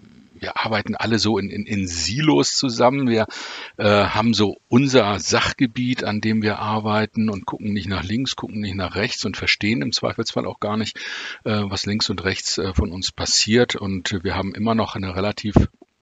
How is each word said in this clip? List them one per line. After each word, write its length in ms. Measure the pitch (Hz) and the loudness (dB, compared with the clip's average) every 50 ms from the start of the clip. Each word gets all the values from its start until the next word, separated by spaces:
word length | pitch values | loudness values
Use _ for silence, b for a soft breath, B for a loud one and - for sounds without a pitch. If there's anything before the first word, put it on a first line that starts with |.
| - - 67 62 - _ - | -20 -20 -20 -20 -20 _ -16
wir 240 | - - - - - | -10 -8 -8 -4 -4
arbeiten 380 | - 110 110 104 104 - 107 | -2 0 0 -2 -2 -2 -4
alle 240 | - - 110 113 107 | -2 -2 0 0 2
so 180 | 101 107 110 98 | 2 2 2 0
in, 120 | 95 101 | 0 -4
in, 160 | - 104 101 | -4 -6 -6
in 220 | - 113 101 95 90 | -4 -2 -2 -2 -2
Silos 680 | 87 85 80 92 104 135 156 156 143 143 139 - - - | -4 -4 -4 -2 -2 0 2 4 4 4 4 2 0 -2
zusammen. 520 | - 135 113 113 123 120 135 139 139 123 | -2 -2 2 4 4 4 4 4 2 2
Wir, 180 | 113 110 107 - B B B B B B B B B - | 2 2 2 0 B B B B B B B B B 0
äh, 80 | 104 104 104 104 101 | 2 4 6 6 4
haben 280 | 98 - 107 107 117 113 | 4 2 2 4 4 4
so 240 | 98 107 98 - - _ - | 4 4 2 0 -2 _ 4
unser 520 | - 123 143 139 127 131 107 101 104 90 | 4 6 6 6 6 6 6 6 2 0
Sachgebiet, 840 | 78 - - - - - - - 143 120 113 127 123 123 127 - - | 0 0 2 2 2 0 0 2 0 0 0 0 0 0 0 0 -2
an 160 | 107 104 107 | -2 -2 0
dem 220 | 104 110 110 110 | 2 2 2 2
wir 180 | 107 107 104 - | 2 0 0 -2
arbeiten 680 | 101 104 107 110 104 110 104 107 107 104 - 117 110 107 | -2 -2 -2 -2 0 2 2 2 0 0 0 0 0 0
und 160 | 104 95 98 | 0 -2 -6
gucken 260 | - - - - 104 | -8 -8 -6 -4 -2
nicht 160 | 101 104 80 101 | -2 -2 -2 -2
nach 160 | 95 87 - | -2 -2 -2
links, 320 | 95 107 120 135 123 - | -2 -2 -2 -2 -2 -4
gucken 240 | - - - 92 107 | -6 -6 -8 -6 -4
nicht 140 | 104 98 90 | -4 -4 -4
nach 200 | 98 90 85 85 | -4 -4 -4 -2
rechts 280 | 92 104 123 - - - | -2 -2 -2 -2 -4 -4
und 140 | 107 92 - | -4 -4 -4
verstehen 440 | - 92 - - - 104 113 135 | -4 -4 -2 0 0 0 0 0
im 120 | 143 127 - | -2 -2 -2
Zweifelsfall 520 | - - 113 98 - 113 - - 123 123 | -2 -2 -2 -2 -4 -6 -4 -4 -4 -4
auch 140 | 95 92 - | -4 -6 -6
gar 160 | - 104 104 | -4 -4 -2
nicht, 220 | 110 110 107 - B B B B B B B B B B | -2 -2 -4 -6 B B B B B B B B B B
äh, 160 | 120 107 104 104 | -2 -2 0 -2
was 220 | 98 95 92 - | -2 -4 -4 -4
links 240 | 101 104 110 - - | -2 -2 -2 -2 -2
und 140 | 101 90 - | -2 -2 -2
rechts, 320 | 95 98 - - - - - | -4 -4 -4 -4 -4 -4 -2
äh, 160 | 80 95 92 | -2 -2 0
von 180 | - - - | 0 0 0
uns 200 | 82 92 95 - | -2 -6 -6 -6
passiert. 640 | - - 82 - - - - 107 110 120 123 120 - | -6 -6 -4 0 2 2 2 4 4 4 4 4 0
Und 440 | - - 98 95 95 87 - 107 92 82 | -4 -4 -4 -4 -4 -4 -4 -4 -2 -2
wir 120 | 98 85 | -2 -2
haben 200 | 85 95 98 87 | -2 -4 -4 -4
immer 200 | - 104 113 113 | -2 0 0 2
noch 200 | 113 104 - - | 2 0 -2 -2
eine 200 | - 98 95 87 | -6 -6 -4 -2
relativ 400 | 92 98 104 101 - - 107 98 - - - _ _ - _ _ _ | -2 -2 -2 -2 -4 -2 2 4 4 4 2 _ _ -20 _ _ _